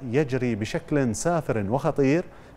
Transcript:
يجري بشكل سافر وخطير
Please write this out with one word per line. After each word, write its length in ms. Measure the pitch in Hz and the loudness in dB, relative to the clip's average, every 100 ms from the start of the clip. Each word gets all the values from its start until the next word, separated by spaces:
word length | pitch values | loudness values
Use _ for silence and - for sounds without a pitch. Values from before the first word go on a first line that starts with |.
| 131 | -2
يجري 440 | 117 151 127 123 110 | 0 0 0 0 0
بشكل 600 | 110 170 - 147 131 107 | -2 -6 -2 0 2 0
سافر 500 | 165 170 147 110 98 | 0 0 0 -2 0
وخطير 540 | 127 151 143 135 156 180 - - | 0 0 2 2 2 0 -12 -20